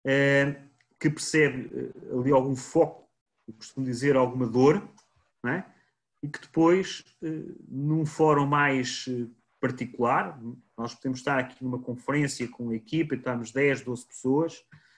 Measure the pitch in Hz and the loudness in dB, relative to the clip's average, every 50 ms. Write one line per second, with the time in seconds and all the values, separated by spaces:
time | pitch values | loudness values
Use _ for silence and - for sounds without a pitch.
0 | - 135 135 139 139 139 139 139 139 143 143 - - - _ _ _ _ _ - | -4 0 0 2 2 4 4 4 2 0 -2 -6 -10 -20 _ _ _ _ _ -2
1 | - 156 151 - - - - 156 151 139 127 127 117 - 127 127 - - - - | 0 0 0 -2 -4 0 2 4 4 4 2 -2 -8 -10 -8 -8 -10 -10 -10 -14
2 | - - - 127 123 135 143 131 127 139 135 127 - - - 165 160 151 - - | -12 -6 -4 -2 2 4 4 4 4 2 0 -4 -6 0 2 2 2 2 0 -6
3 | - _ _ _ _ _ _ _ _ - 110 - - - - - 135 127 123 117 | -20 _ _ _ _ _ _ _ _ -20 -20 -20 -20 -14 -10 -6 -6 -4 -4 0
4 | 131 143 143 131 127 123 120 127 127 113 110 123 131 143 160 202 - - - _ | 2 2 4 4 4 2 2 -2 -2 0 4 6 6 6 6 4 0 -8 -14 _
5 | _ _ _ _ _ _ _ _ - 120 147 185 190 - - _ _ _ _ _ | _ _ _ _ _ _ _ _ -4 -4 -4 -4 -6 -10 -16 _ _ _ _ _
6 | _ _ _ _ - 147 147 - - - - 160 165 165 175 190 185 180 - - | _ _ _ _ -12 -12 -12 -14 -16 -6 0 4 4 6 6 4 2 -2 -8 -12
7 | - _ _ _ - 160 160 156 - - - - - - - 131 143 147 156 160 | -14 _ _ _ -10 -10 -10 -10 -10 -14 -16 -18 -16 -12 -8 -4 -2 0 0 0
8 | 156 151 - - 160 156 151 147 139 139 147 147 143 143 135 131 123 127 - - | 0 -2 0 2 4 4 6 4 4 2 2 4 4 4 2 0 0 -2 -6 -8
9 | - 131 127 123 120 113 - _ _ _ _ _ - 127 123 - 123 113 - - | -6 -6 -6 -6 -6 -8 -10 _ _ _ _ _ -4 -4 -4 -4 -8 -8 -4 -2
10 | 120 120 135 170 202 185 160 135 113 117 123 - - _ _ - 117 117 - - | 0 2 2 0 0 -2 -6 -12 -12 -14 -14 -14 -18 _ _ -10 -10 -10 -10 -8
11 | - 135 131 127 - 147 143 131 123 127 - - 131 127 127 123 - - 120 120 | -6 -6 -6 -4 -2 -2 0 0 0 -2 -6 -10 -6 -6 -6 -6 -6 -8 -10 -8
12 | - - 139 147 147 139 - - 123 113 - - 120 117 113 110 110 - - 160 | -4 -2 0 0 0 0 -2 -4 -8 -8 -8 -8 -6 -6 -6 -6 -6 -4 -2 -2
13 | 160 151 135 127 131 131 123 120 117 113 - 135 139 143 135 117 107 123 123 117 | -2 -2 -4 -6 -4 -4 -4 -4 -6 -6 -2 0 2 2 2 0 -4 -6 -8 -8
14 | - - - - - 131 135 147 165 165 - - - _ - - _ _ _ | -10 -14 -14 -6 -2 0 2 2 0 0 -4 -10 -18 _ -20 -20 _ _ _